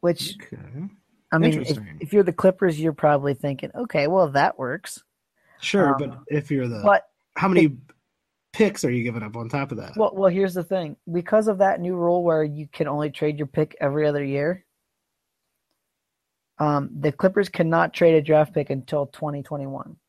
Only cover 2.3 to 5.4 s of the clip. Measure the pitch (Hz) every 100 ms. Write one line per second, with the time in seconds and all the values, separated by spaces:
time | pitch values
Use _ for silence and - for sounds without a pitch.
2.3 | 165 190 185 185 151 160 143 151 147 139
3.3 | 135 143 135 - - 240 160 143 185 165
4.3 | 139 151 - 127 151 - - _ _ _
5.3 | _